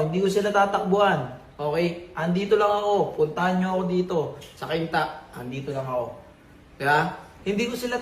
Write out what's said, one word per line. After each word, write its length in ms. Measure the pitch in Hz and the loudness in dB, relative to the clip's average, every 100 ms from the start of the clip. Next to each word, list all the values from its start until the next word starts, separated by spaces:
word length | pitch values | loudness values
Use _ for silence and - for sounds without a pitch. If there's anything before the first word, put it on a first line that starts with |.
| 156 | 2
hindi 100 | 175 | 2
ko 40 | 196 | 2
sila 160 | 202 202 | 2 2
tatakbuhan. 960 | 202 196 196 202 202 196 165 127 - - | 4 2 2 2 4 4 2 -2 -10 -16
Okay? 560 | - 147 160 175 - - 160 | -6 -2 0 0 -2 -10 -4
Andito 400 | 165 180 202 208 | -2 0 4 4
lang 240 | 208 208 | 4 2
ako. 320 | 208 202 151 | 2 2 0
Puntahan 480 | - 151 170 180 185 | 0 0 0 0 2
nyo 160 | 185 185 | 0 0
ako 40 | 180 | 0
dito. 320 | 180 180 170 131 - - - | 0 0 -2 -2 -6 -16 -12
Sa 80 | 135 | -6
Kainta, 560 | 165 160 165 147 - - - | -4 -2 0 -2 -4 -14 -12
andito 320 | 123 135 139 | -10 -8 -6
lang 160 | 135 131 | -6 -4
ako. 240 | 123 117 - - - - - - | -4 -4 -8 -18 -20 -20 -20 -20
Di 80 | - | -4
ba? 320 | 139 147 175 - - - 190 | 2 2 2 -4 -14 -10 -4
Hindi 240 | 208 240 | -2 -2
ko 80 | 240 | -4
sila 160 | 247 247 | -4 -2